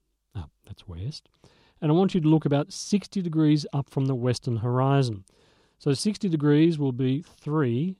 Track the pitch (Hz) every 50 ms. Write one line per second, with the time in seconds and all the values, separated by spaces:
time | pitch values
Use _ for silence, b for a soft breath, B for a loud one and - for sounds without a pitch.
0 | _ _ _ _ _ _ - 101 76 - _ _ _ - - _ - - 85 85
1 | 98 143 - - _ _ _ b b b b b b b b b 175 151 151 180
2 | 196 185 - 180 151 156 160 156 - 143 143 143 151 - - - - - 208 196
3 | - - - 202 175 175 156 160 156 151 151 147 147 - - 139 135 _ - 143
4 | 135 135 135 120 123 127 117 - - 131 117 110 110 123 123 127 131 135 139 139
5 | 131 120 107 95 95 b b b b b b b b b b b - 147 135 -
6 | - 214 202 - 214 185 160 151 143 147 147 151 160 170 165 147 143 135 123 120
7 | 131 127 135 143 - - - _ - 147 151 160 143 120 117 123 160 185 185